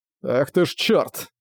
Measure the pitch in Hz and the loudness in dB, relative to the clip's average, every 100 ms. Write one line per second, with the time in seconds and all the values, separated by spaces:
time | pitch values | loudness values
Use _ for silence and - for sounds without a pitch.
0 | _ _ - 123 143 180 170 - - 196 | _ _ -4 -2 0 2 0 0 0 2
1 | - - - _ | 0 -6 -16 _